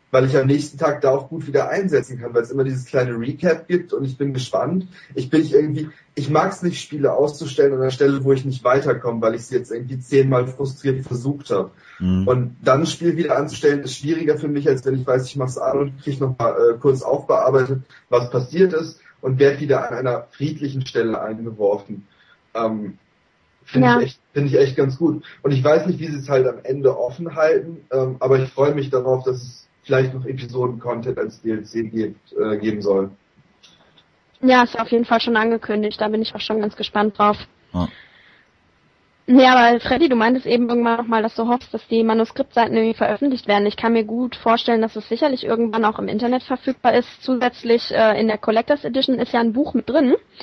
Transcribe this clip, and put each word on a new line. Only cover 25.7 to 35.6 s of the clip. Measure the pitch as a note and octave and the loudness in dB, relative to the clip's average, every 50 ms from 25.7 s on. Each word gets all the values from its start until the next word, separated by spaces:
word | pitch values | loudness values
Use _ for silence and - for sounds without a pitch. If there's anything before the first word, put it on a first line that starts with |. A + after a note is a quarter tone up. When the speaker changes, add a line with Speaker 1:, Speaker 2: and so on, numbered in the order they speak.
| D#3 E3 G3+ | 4 4 2
Speaker 1:
nicht, | F#3+ F3 C3+ | 0 -4 -4
wie | D#3 D#3+ | -4 -8
sie | D3+ C#3+ | -8 -10
es | C3 - | -6 -2
halt | - C3 B2+ B2+ | 0 2 2 2
am | A#2 - - | -2 -4 -6
Ende | - C3+ C#3+ C#3 C3 - - | -8 -6 0 2 2 2 2
offen | A#2+ B2 B2+ - E3+ E3 C#3+ | -4 -6 -6 -8 -12 -10 -2
halten, | D#3 D#3 D#3 E3 - - E3 E3+ D3 - _ B2+ | 0 2 2 2 2 0 -4 -12 -16 -12 _ -2
ähm, | C3+ C3 B2+ B2+ B2+ | -2 -2 -2 -4 -4
aber | - C3+ C3+ C3 | 0 2 2 2
ich | C3 C3 | 2 -2
freue | - - C#3 D3 D3 | 0 0 2 2 2
mich | D3 C3+ C3 | -2 -4 -2
darauf, | C3+ B2+ B2 C3 B2+ B2+ B2+ | -2 -2 0 0 0 0 0
dass | C3 B2+ | -4 -4
es | B2 B2 - - - - _ _ _ _ - | -4 -8 -14 -18 -20 -20 _ _ _ _ -2
vielleicht | C3+ C3 C3 C3 B2+ | 0 2 2 0 -2
noch | C3 - | -6 -8
Episoden-Content | C3 C3 B2+ A#2 A#2 A#2+ B2 B2 A#2+ A2+ A2 - A#2+ A#2+ A#2 A#2 B2+ - - | -8 -10 -10 -10 -10 -6 -4 -4 -4 -4 -6 -8 -8 -8 -6 -6 -8 -6 -4
als | G#2+ A2 - - _ | -6 -6 -8 -8 _
D | A2+ | -6
L | A2 G#2+ G#2+ | -6 -6 -6
C | - - A2+ A2+ | -8 -6 -6 -6
gibt, | G#2+ A2+ A2+ G#2+ G2 - - _ _ - | -4 -4 -4 -4 -4 -6 -12 _ _ -4
äh, | - - A2 G#2+ G2+ | -4 -2 -2 -2 -2
geben | G#2 G#2+ G#2 G#2 | -2 -4 -4 -2
soll. | G2 G2+ G2 F#2+ G2 G2 - _ _ _ _ _ _ _ _ _ _ - _ _ _ _ _ _ _ _ _ _ _ _ _ _ | -2 0 0 0 0 -4 -8 _ _ _ _ _ _ _ _ _ _ -20 _ _ _ _ _ _ _ _ _ _ _ _ _ _
Speaker 3:
Ja, | - B3+ B3+ B3+ A#3+ | 4 4 6 6 4
ist | A#3+ - A#3+ | 2 0 -6
auf | A3+ - - | -4 0 0
jeden | A#3 A#3+ | 0 2
Fall | - A#3+ A3+ | 2 0 0
schon | - - A#3 | 2 2 0
angekündigt, | A3 A3 A3+ A#3 A3 | 2 2 2 0 -2